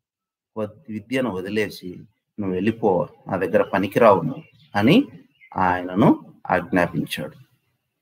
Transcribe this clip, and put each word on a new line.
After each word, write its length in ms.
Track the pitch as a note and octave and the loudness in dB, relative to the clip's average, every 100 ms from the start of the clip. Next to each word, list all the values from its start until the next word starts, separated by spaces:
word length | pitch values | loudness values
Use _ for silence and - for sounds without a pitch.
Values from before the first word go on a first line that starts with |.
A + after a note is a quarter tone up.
| _ _ _ _ _ A2 | _ _ _ _ _ -10
వ-, 260 | G#2 - - | -10 -12 -14
విద్యను 400 | G#2+ G2+ C3 B2 | -14 -6 -2 -2
వదిలేసి 640 | F#2 F#2+ G#2+ G2+ - F#2 E2+ - _ _ - | -4 -4 -4 -4 -6 -14 -16 -18 _ _ -10
నువ్వు 140 | F#2+ | -6
వెళ్ళిపో, 540 | F#2 G#2 A2 G#2+ F2+ - - - | -2 -2 0 0 0 -2 -10 -8
నా 100 | F#2+ | -4
దగ్గర 240 | F#2 G2+ | 0 0
పనికిరావు 600 | G2 G2 G2+ - A2+ F#2+ | 0 -2 -2 4 6 6
నువ్వు 220 | D2+ - - _ _ G2+ | 2 -6 -14 _ _ 0
అని 280 | A2+ A3+ C#4+ - _ _ _ - | 4 4 2 -6 _ _ _ -2
ఆయనను 760 | F#2 F2+ F2+ F#2 D#3+ D#4 - - - | 0 -2 -2 2 4 4 -2 -16 -4
ఆజ్ఞాపించాడు. 840 | F#2 F2 F#2 E2+ - F2 - D#2 - - _ _ _ _ _ | -2 0 0 0 -2 -6 -6 -10 -14 -20 _ _ _ _ _